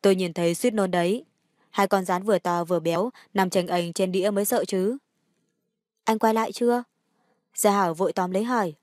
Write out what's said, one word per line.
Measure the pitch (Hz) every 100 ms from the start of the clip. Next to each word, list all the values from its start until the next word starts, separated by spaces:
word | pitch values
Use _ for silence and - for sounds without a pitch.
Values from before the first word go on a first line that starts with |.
Tôi | 202 190
nhìn | 180
thấy | 165 170 170
suýt | 247
nôn | 220 190
đấy. | 180 175 226 - _ _ _ _
Hai | - 196
con | 196 185
rán | 180
vừa | 196 190
to | 180 175
vừa | 170 175
béo, | 165 165 226 - -
nằm | 190 185
chành | 190 180
ành | 180 170
trên | 165 190
đĩa | 185 190
mới | 202 208
sợ | 240 190
chứ." | 190 190 269 _ _ _ _ _ _ _ _ _ _
"Anh | - 220
quay | 220
lại | 220 226
chưa?" | - 240 240 240 _ _ _ _ _ _ -
Gia | 208
Hảo | 202 180
vội | 160 185
tóm | - 180
lấy | 185
hỏi. | 226 247 185 151